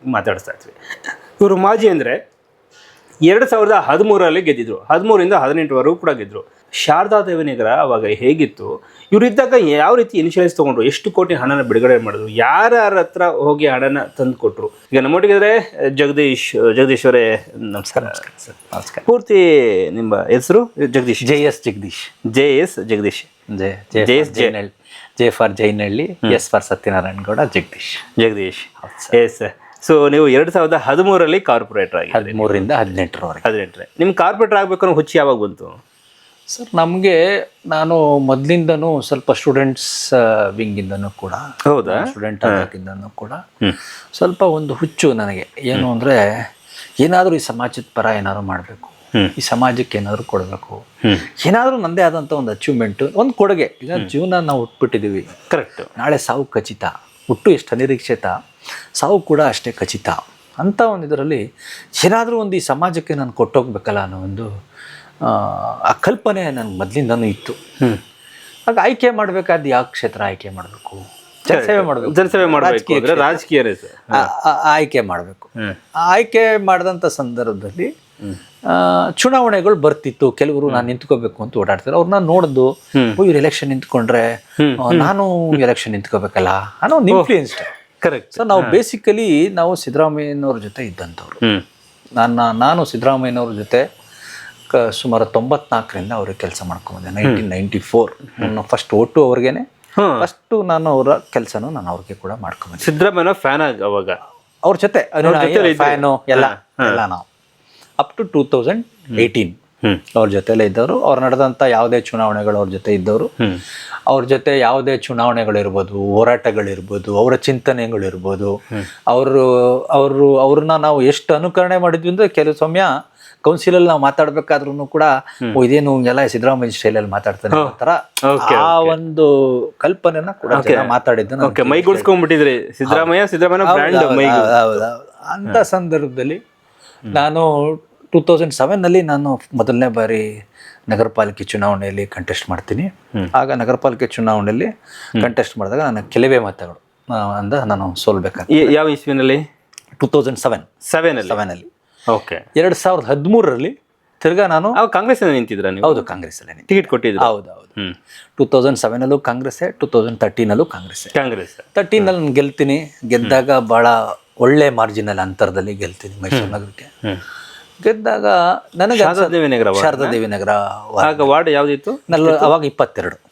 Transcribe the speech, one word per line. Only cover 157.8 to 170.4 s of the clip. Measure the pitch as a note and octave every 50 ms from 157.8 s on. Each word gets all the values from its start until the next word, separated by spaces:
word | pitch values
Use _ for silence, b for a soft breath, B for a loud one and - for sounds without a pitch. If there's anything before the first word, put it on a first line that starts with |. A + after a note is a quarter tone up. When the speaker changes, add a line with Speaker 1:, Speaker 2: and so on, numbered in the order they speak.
Speaker 1:
ಹ್ಮ್. | G2 F#2 F2 - _ B B B B B B -
Speaker 2:
ಟೂ | C#3
ತೌಸಂಡ್ | - - C3 B2 C#3 C3+ A2
ಸೆವೆನ್ | - A2+ A#2 B2 C3
ಅಲ್ಲೂ | C3 C#3+ C#3+
ಕಾಂಗ್ರೆಸ್ಸೇ, | - C3 A#2+ B2 C3 C3+ - - E3+ F#3
ಟೂ | - - - -
ತೌಸಂಡ್ | - A#2+ G#2+ A#2 A#2 G#2+
ತರ್ಟೀನ್ | - G2+ - - A#2 G#2+
ಅಲ್ಲೂ | G#2 A#2+ E3
ಕಾಂಗ್ರೆಸ್ಸೇ. | D#3+ - F2 F2+ F2+ - - - -
Speaker 1:
ಕಾಂಗ್ರೆಸ್. | - C#3+ C#3 B2+ A#2 G2 F2+ - - - - _ -
Speaker 2:
ತರ್ಟೀನ್ | G3+ G3 F3+ G#3+ A3
Speaker 1:
ಹ್ಮ್. | G3+ F#3+
Speaker 2:
ಅಲ್ಲಿ | F#3 F3
ನಾನು | D#3+ D3 B2+
ಗೆಲ್ತೀನಿ. | C#3 C#3+ C#3 C3 - D3 C#3 C#3 D#3 D#3 D3 - _ - A2+
ಗೆದ್ದಾಗ | A#2+ A#2+ A#2+ A#2+ C3+ C3 B2 C#3
Speaker 1:
ಹ್ಮ್. | C3+ B2+ A#2 A2
Speaker 2:
ಬಹಳ | A#2 A2+ A#2 A#2+ A#2+ A#2 A2 - - - _ _ _ -
ಒಳ್ಳೆ | B2 B2 C#3+ D3+ D3 C#3
ಮಾರ್ಜಿನಲ್ | B2+ A2+ A2 A2 G2+ G#2+ G#2 G#2 G2+ F#2+
ಅಂತರದಲ್ಲಿ | F#2 F#2+ F#2 - G#2+ F#2+ F#2 G2 F#2 G#2 G2+
ಗೆಲ್ತೀನಿ | G2 G2 E2+ F#2 - - G2+ G2 G2+ F#2
ಮೈಸೂರು | F#2+ C3+ B2+ G#2+
Speaker 1:
ಹ್ಮ್. | G2 G#2
Speaker 2:
ನಗರಕ್ಕೆ. | G#2 G#2 G2+ - - -
Speaker 1:
ಹ್ಮ್. | - - _ - A2 F#2+ F#2 B B B B B B B B B B B - E3+
Speaker 2:
ಗೆದ್ದಾಗ | G#3+ A#3 A3 G#3+ A3+ G#3+ G#3+ G#3 G#3 G3 F3+ E3+ F3+ F#3 - - - -
ನನಗೆ | E3+ F#3 G#3+ A#3+ A3
Speaker 1:
ಶಾರದಾ | G3+ F#3 F3 F#3+
Speaker 2:
ಅನ್ಸ-, | F#3+ D#3+
Speaker 1:
ದೇವಿ | E3+ E3+ D#3 C#3+
ನಗರ | C3 A#2+ A2+
ವಾರ್ಡ್? | G#2 F#2+ G2
Speaker 2:
ಶಾರದಾ | D#3+ D#3 C#3+ C3 C#3 B2+
ದೇವಿ | B2 A2+ A2 G#2+
ನಗರ | G#2 G2